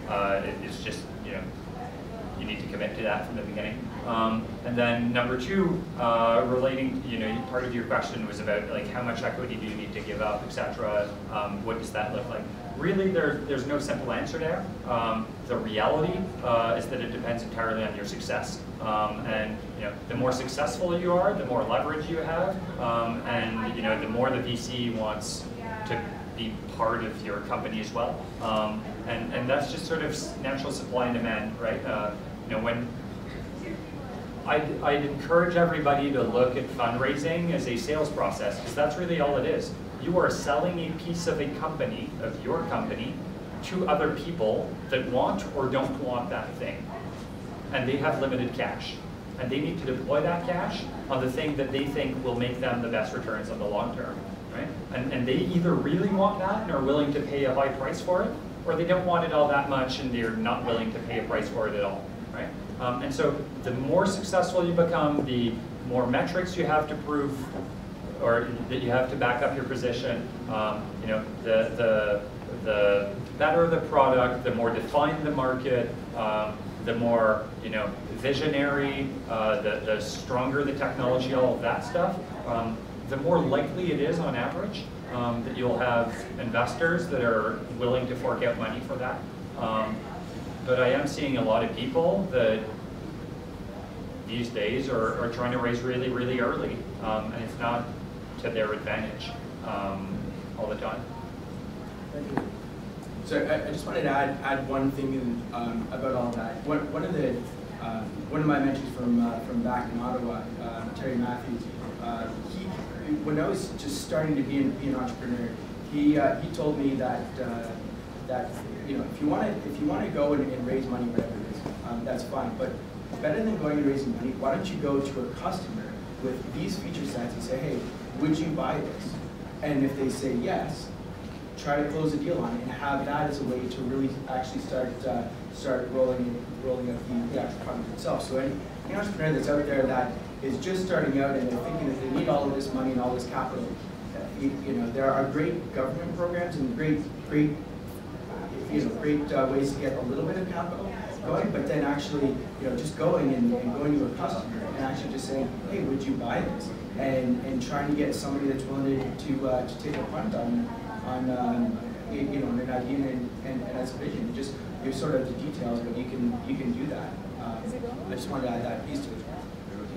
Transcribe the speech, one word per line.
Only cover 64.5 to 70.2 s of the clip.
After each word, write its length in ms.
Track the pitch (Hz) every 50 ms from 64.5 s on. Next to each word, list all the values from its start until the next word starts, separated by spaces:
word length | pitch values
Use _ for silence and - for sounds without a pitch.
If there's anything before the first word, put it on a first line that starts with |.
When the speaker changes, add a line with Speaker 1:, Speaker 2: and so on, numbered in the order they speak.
| - 180 175
Speaker 1:
you 100 | 170 165
become, 520 | 170 170 156 165 160 151 147 143 139 127
the 280 | 127 123 120 117 113 113 - - - - - -
more 180 | 123 123 127 123
metrics 500 | 120 123 - - - - 185 185 - -
you 100 | 170 156
have 220 | 151 156 151 151 -
to 60 | 147
prove, 400 | - - 143 147 143 139 139 - - - - - - - - - - - - - - - - - -
or 260 | - 117 117 117 120 120 117 - - -
that 120 | 127 123
you 80 | 123 120
have 200 | 123 131 127 127
to 60 | 139
back 260 | 127 120 123 123 - 139
up 120 | - 139
your 100 | 135 123
position. 600 | 120 131 - 127 120 - - - 123 117 -